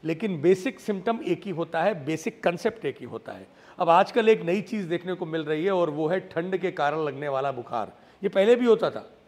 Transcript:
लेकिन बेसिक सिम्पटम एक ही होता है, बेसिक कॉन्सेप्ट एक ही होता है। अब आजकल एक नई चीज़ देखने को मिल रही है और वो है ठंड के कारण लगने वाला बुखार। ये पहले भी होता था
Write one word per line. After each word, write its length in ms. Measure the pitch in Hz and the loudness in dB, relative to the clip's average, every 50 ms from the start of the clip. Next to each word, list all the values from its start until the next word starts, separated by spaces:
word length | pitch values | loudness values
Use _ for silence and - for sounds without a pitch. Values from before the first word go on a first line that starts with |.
| - | -2
लेकिन 380 | 156 165 160 - 214 185 156 | -4 -4 -2 -2 -4 -2 2
बेसिक 380 | 139 175 190 185 - 262 262 - | 4 4 4 4 2 -6 -6 -6
सिम्पटम 400 | - - 208 190 175 226 226 233 - | -6 -4 -4 -2 -2 -2 -2 -2 -2
एक 180 | - 175 165 - | -4 -4 -4 -4
ही 80 | 202 | -8
होता 320 | 180 151 170 160 165 165 165 | -4 -4 -6 -4 -2 0 0
है, 220 | 196 220 165 139 | 0 0 -2 -4
बेसिक 380 | 143 160 156 - - - - - | -4 -4 -4 -4 -6 -8 -2 -2
कॉन्सेप्ट 420 | 185 175 175 - 226 208 - - | -2 -2 0 -2 -4 -4 -2 -6
एक 120 | 143 127 - | -8 -6 -6
ही 60 | 123 | -12
होता 260 | 117 110 113 - - | -12 -12 -12 -12 -12
है। 160 | 101 98 95 - - - - - - - | -14 -14 -16 -18 -20 -20 -20 -20 -6 -4
अब 100 | 180 165 | 4 6
आजकल 400 | 165 175 196 196 - 247 226 220 | 6 6 6 4 2 2 6 6
एक 120 | 220 180 | 4 4
नई 200 | 170 170 175 208 | 4 -2 -2 -2
चीज़ 260 | 202 - - 214 196 160 | -2 -4 -6 -6 -4 -4
देखने 260 | 170 170 170 180 185 | -4 -6 -4 -6 -6
को 120 | 175 185 | -6 -6
मिल 160 | 160 160 160 | -6 -4 -6
रही 240 | 156 151 156 151 165 | -2 -2 -2 -2 0
है 60 | 196 | 0
और 180 | 196 185 170 156 | 2 2 2 0
वो 180 | 147 147 160 151 | 0 -2 -2 0
है 120 | 175 190 | 0 -2
ठंड 380 | 185 190 - 165 170 185 185 185 | -4 -4 -6 -6 -4 -2 -4 -2
के 140 | 185 180 | -2 -4
कारण 280 | 160 - 147 143 147 160 | -2 0 0 0 0 0
लगने 280 | 156 147 135 135 147 147 | -2 -4 -4 -6 -6 -4
वाला 240 | 139 131 135 139 | -2 -2 -2 -2
बुखार। 420 | 131 123 117 - - 117 104 95 - - - - - _ - | -4 -6 -10 -6 -6 -6 -6 -6 -10 -20 -20 -20 -20 _ -6
ये 60 | 196 | -2
पहले 260 | 170 196 190 214 240 | 2 4 6 6 6
भी 100 | 233 247 | 6 8
होता 240 | 240 220 - - 151 | 6 6 6 4 0
था 200 | - 110 - - - - _ | -2 -4 -12 -14 -20 -20 _